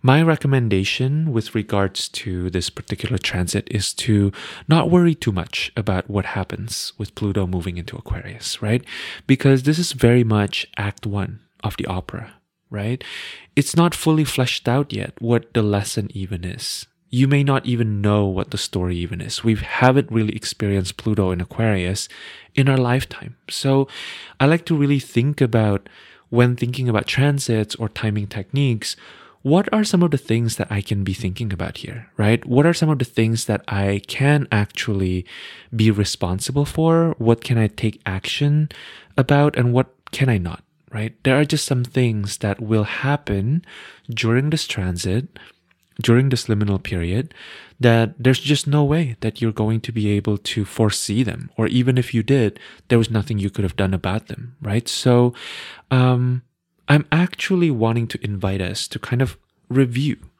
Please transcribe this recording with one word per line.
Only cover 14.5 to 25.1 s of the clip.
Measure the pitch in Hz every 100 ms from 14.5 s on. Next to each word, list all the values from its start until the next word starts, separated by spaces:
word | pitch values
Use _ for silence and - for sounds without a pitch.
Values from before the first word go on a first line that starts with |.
| - -
out | 127 143
yet | 104 - -
what | 117 117 -
the | 120
lesson | 107 101 101 - 101
even | 98 95 92
is. | 90 - - - - _ _
You | 123 135
may | 143
not | 143 135
even | 123 120 113 104
know | 104 104 101
what | 92 -
the | 107
story | - 95 90 87
even | 87 87
is. | - -
We | 113
haven't | 107 - - 127 131 -
really | 113 107 104
experienced | - - 101 98 92 -
Pluto | 113 107 95
in | 90
Aquarius | 90 - 113 98 90 101 - - - - -
in | - 135
our | 131
lifetime. | 123 127 - - - - -
So | - 139 135 135 - - - - -
I |
like | 135 170 -
to | 160
really | 143 143
think | -